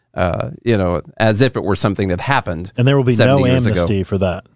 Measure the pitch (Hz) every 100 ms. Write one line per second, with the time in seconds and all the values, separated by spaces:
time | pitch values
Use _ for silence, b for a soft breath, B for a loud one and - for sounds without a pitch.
0 | _ - 90 - - - - 107 92 85
1 | - - 110 107 131 117 85 95 107 98
2 | 98 87 - 135 101 85 90 - 123 139
3 | 127 117 120 139 127 127 117 87 87 98
4 | 92 98 92 90 -